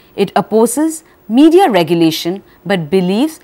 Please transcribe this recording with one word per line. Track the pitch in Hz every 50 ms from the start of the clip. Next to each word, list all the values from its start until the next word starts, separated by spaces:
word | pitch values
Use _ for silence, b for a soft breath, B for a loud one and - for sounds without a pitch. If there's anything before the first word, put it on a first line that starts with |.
| b b b
It | b 196 - -
opposes | 202 196 - 208 220 226 233 - 285 311 320 311 - - b b b b -
media | 220 262 311 330 320 381 403 302
regulation | 202 175 165 147 175 170 165 160 156 - - 170 190 196 - b b b b
but | 175 202 180 160 139
believes | 190 190 180 180 196 220 285 320 - -